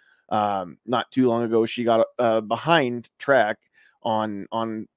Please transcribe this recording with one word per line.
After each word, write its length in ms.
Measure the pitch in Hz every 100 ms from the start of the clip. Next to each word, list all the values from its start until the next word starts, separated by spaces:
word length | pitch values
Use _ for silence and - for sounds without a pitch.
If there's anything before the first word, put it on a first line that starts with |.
| _ _ _
um, 480 | 107 104 98 90 - 104
not 240 | 117 -
too 160 | - 127
long 160 | 117
ago. 220 | 117 113 113
She 180 | -
got, 220 | 117 113 113 -
uh, 220 | 120 110
behind 680 | 107 117 156 170 127 120 - _
track 400 | - 135 107 110 _ _ _ _
on, 420 | 117 110 110 101 95
on 360 | 113 113 110 104